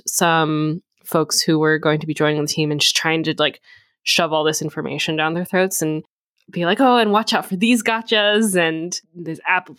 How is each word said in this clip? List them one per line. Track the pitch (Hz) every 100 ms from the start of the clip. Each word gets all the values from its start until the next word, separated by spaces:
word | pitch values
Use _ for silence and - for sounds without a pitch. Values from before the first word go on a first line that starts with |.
| -
some | - 170 165 156 151 156 170 - _
folks | - 165 151 -
who | - 156
were | 156 156
going | 160 151
to | 156
be |
joining | 143 151 151
the | 151
team | - 147
and | 147
just | - -
trying | 165 160
to, | 160 156
like, | 147 - _ - _ _
shove | - - 165
all | 156
this | 151 151
information | 151 - 139 143 - 156
down | 156
their | 170 180
throats | 185 190 -
and | 156 156 - _ _ _ -
be | 180 170
like, | 214
"Oh, | 262 247
and | 214
watch | 208 226
out | 202 -
for | 185
these | 226 240
gotchas, | 226 226 226 220 208 214 220 185
and | 165 160 175 - -
this | 175 160 160 -
app | 180 170